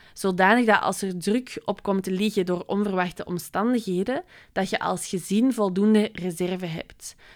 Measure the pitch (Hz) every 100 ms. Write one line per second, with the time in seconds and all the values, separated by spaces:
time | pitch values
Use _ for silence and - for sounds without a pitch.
0 | - - 196 185 190 233 233 202 - 190
1 | 190 180 185 226 254 - - 196 - 190
2 | 190 185 214 214 180 175 175 196 208 190
3 | 180 - - 175 - - 220 247 220 180
4 | 202 269 - - - - 190 - 170 180
5 | - 185 160 196 262 226 208 180 208 214
6 | 214 190 180 165 180 180 180 160 - -
7 | - - -